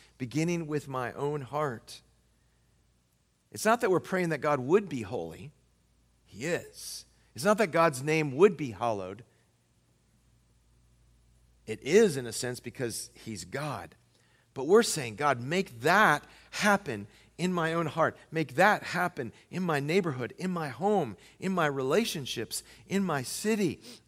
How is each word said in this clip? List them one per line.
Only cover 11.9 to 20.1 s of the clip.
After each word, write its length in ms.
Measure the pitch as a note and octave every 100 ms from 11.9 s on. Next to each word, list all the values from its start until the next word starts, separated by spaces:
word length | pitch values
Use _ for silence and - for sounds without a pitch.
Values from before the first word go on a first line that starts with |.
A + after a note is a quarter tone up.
| G3 G#3+ C3+
in 80 | A#2+
a 60 |
sense, 280 | - B2 B2
because 500 | B2 - A#2+ - -
he's 320 | - A2+ G#2 E2+
God. 480 | C3+ D3+ A2 E2 _ _ _ _ _ _
But 140 | - C#3
we're 160 | G#3+
saying, 340 | - D#3+ A#2+ G2+
"God, 240 | D3 B2
make 400 | B2+ F3+ F#3+ A#2
that 420 | C#3+ G3 G3 D3 - - -
happen 560 | - G3+ G3 D3 G#2+ G2+ - - -
in 120 | F#3
my 220 | F3 D#3+
own 140 | E3 D#3
heart. 280 | D#3+ C#3 - -
Make 260 | D#3+ C#3 B2
that 260 | G3+ F3+
happen 500 | - F3 F3 D#3 A#2 - -
in 120 | F3
my 180 | F3+ C#3+
neighborhood, 540 | C#3+ F#3+ E3+